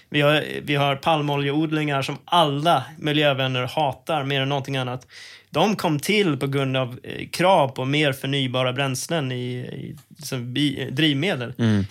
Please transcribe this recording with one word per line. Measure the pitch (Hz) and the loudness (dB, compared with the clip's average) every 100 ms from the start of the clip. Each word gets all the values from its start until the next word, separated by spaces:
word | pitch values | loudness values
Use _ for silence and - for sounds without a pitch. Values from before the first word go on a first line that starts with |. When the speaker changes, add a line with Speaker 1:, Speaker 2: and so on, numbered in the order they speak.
| - | -4
Speaker 1:
Vi | 147 | 2
har, | 147 151 131 135 | 4 4 0 -4
vi | 131 143 | -2 2
har | 143 135 | 2 2
palmoljeodlingar | 170 156 147 143 143 147 160 156 147 139 | 2 2 2 0 0 0 0 0 0 -2
som | 135 143 - | -2 -6 0
alla | 175 156 143 160 147 123 - | 4 4 2 2 2 0 -6
miljövänner | 147 147 147 131 131 127 123 | -2 2 2 2 0 -2 -4
hatar | - 147 127 - 156 | -2 -2 -4 -4 -2
mer | 135 139 | -2 -2
än | 135 | -2
någonting | 143 131 135 | -2 -4 -4
annat. | 123 127 - - - - _ | -4 -8 -12 -20 -20 -20 _
De | 143 196 196 | 2 2 2
kom | - 147 | 0 0
till | - 208 196 135 | 2 2 2 0
på | 143 | 0
grund | 135 135 131 | 0 0 0
av, | 127 120 | -2 -6
eh, | - - - | -12 -10 -8
krav | - 175 185 139 | 0 4 4 4
på | 131 131 | 0 0
mer | 147 151 | 2 2
förnybara | 131 139 139 131 127 127 | 0 -2 -2 0 0 -2
bränslen | 127 135 131 - 170 131 | -2 -2 -4 -2 -2 -2
i, | 123 123 123 | -4 -6 -8
i, | 123 - - - - - | -8 -10 -12 -14 -18 -16
som | - 131 120 | -8 -6 -4
bi-, | 127 147 135 | -2 0 -2
eh, | 127 | -4
drivmedel. | 135 160 135 185 147 117 - | 0 2 2 0 -2 -4 0
Speaker 2:
Mm. | 113 104 98 | 2 2 0